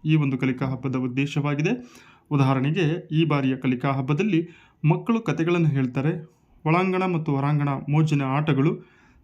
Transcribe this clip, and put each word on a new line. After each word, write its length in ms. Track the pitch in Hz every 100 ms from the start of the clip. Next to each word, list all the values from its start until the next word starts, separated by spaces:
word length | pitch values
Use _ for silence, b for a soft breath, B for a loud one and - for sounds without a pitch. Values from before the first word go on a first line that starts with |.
ಈ 120 | 156 156
ಒಂದು 220 | 139 131
ಕಲಿಕಾ 280 | 135 127 135
ಹಬ್ಬದ 300 | 131 135 127
ಉದ್ದೇಶವಾಗಿದೆ. 920 | 127 127 143 151 147 143 160 247 B B B B _
ಉದಾಹರಣೆಗೆ, 760 | 147 131 131 135 170 160 160 -
ಈ 120 | 151
ಬಾರಿಯ 320 | 160 147 131 131
ಕಲಿಕಾ 360 | 131 127 139
ಹಬ್ಬದಲ್ಲಿ 560 | 135 131 147 214 160 170 B B B
ಮಕ್ಕಳು 360 | 151 180 180 226
ಕಥೆಗಳನ್ನು 480 | 226 143 170 175 160
ಹೇಳ್ತಾರೆ, 640 | 135 131 123 139 175 - _ _ _ 156
ಒಳಾಂಗಣ 400 | 170 190 185 185
ಮತ್ತು 280 | 170 156
ಹೊರಾಂಗಣ 340 | 139 139 147 143
ಮೋಜಿನ 540 | 135 - 147 156 147
ಆಟಗಳು, 640 | 135 135 151 135 143 202 B B B B